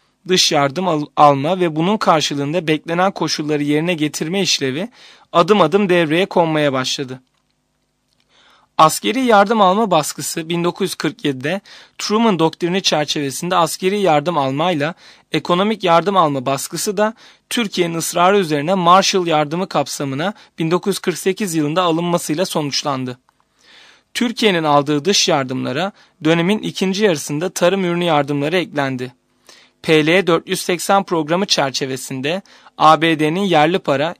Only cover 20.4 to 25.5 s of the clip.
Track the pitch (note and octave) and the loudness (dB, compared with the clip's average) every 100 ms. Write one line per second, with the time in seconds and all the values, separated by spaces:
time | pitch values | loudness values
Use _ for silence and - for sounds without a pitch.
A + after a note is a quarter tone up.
20.4 | - - D#3+ F3 G3+ F#3 - - F#3+ F#3 | -12 -6 -2 -2 -2 -4 -4 -4 -2 -2
21.4 | G#3 D#3+ D3 E3 F3+ D#3+ F3 E3+ - D#3 | -2 -2 -2 0 0 0 0 -2 -2 -4
22.4 | F#3 F3 D3 - D3+ C3+ B2+ B2 _ _ | -2 -4 -4 -4 -4 -6 -6 -10 _ _
23.4 | _ _ _ - - _ _ - B3 A3 | _ _ _ -20 -20 _ _ -4 -4 0
24.4 | A3 F3 D#3 D3 C#3+ D3 D3 G3+ - D#3 | 0 2 2 2 2 0 0 0 2 0
25.4 | C3 | 0